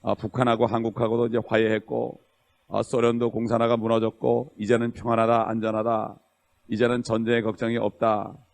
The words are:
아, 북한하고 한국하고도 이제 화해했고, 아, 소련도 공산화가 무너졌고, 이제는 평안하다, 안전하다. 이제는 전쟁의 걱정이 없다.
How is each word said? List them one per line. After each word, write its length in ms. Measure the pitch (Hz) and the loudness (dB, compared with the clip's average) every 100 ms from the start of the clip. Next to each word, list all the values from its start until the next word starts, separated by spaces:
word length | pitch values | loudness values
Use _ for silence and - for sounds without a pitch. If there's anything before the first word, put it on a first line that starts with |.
아, 100 | 113 | -4
북한하고 540 | 101 110 - 123 113 117 | -4 -4 -2 0 2 2
한국하고도 600 | 113 113 101 113 117 120 | 0 -4 -2 -2 0 0
이제 120 | 117 | -2
화해했고, 760 | 107 110 110 110 - 120 120 - _ _ _ _ _ | 0 2 2 0 -2 -6 -6 -8 _ _ _ _ _
아, 160 | 107 | -4
소련도 480 | 117 123 117 117 120 | -2 2 2 2 -2
공산화가 460 | 113 117 117 117 117 | -2 -2 0 2 0
무너졌고, 760 | 113 113 110 - 123 120 131 - | 2 2 0 -2 0 0 -2 -10
이제는 340 | 101 117 117 | 0 2 2
평안하다, 580 | 120 113 113 113 117 113 | -4 -2 2 4 2 2
안전하다. 720 | 113 110 110 110 113 110 - _ _ _ _ _ | -2 -2 -2 0 -2 -4 -12 _ _ _ _ _
이제는 340 | 113 120 120 | 0 2 0
전쟁의 400 | 120 113 113 117 | 0 -2 2 0
걱정이 360 | 110 107 113 117 | 0 -4 -4 -2
없다. 600 | 107 - 113 104 104 - _ | -4 0 0 0 -4 -14 _